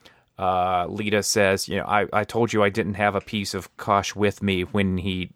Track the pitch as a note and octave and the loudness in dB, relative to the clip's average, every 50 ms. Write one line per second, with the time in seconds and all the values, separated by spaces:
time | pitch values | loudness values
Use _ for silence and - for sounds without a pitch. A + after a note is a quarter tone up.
0 | _ - _ _ _ _ _ - F#2+ F#2 F#2 F#2 F2+ F#2 F#2 F2+ F2 E2 G2+ G#2 | _ -20 _ _ _ _ _ -4 -2 0 2 2 2 2 2 0 0 -2 -4 -6
1 | G#2+ G#2 G#2 G#2 F#2+ - - A2 G2+ F#2+ G2 G2 - - F2+ G2 - - G2 G#2 | -2 0 0 0 0 2 2 4 4 4 4 2 0 -2 -4 -4 -2 0 0 0
2 | G2 - - G#2+ G#2 - - A2+ A#2 A2 - G#2+ G#2 G2+ F#2+ A2+ G2+ F#2+ G2+ F#2+ | 0 0 0 -2 -2 -2 0 0 0 2 2 2 2 2 2 0 -2 -2 -2 0
3 | G#2 G#2 G2 G2 - - - G#2+ G2 - - F#2+ F2 - _ - - - G#2 G2+ | 0 0 0 0 -4 -4 -4 -4 -4 -4 -6 -8 -8 -10 _ -8 -2 2 2 2
4 | F#2+ - - G2+ G#2 G2+ - - G2+ G2 F#2+ F2+ F2+ - - G#2 G2 F#2+ F#2 F#2 | 2 0 -2 0 0 0 0 0 0 0 0 0 0 -2 0 0 0 0 0 -2
5 | F2 G2+ F#2 F#2 F2+ - - | -2 -2 -4 -4 -6 -8 -10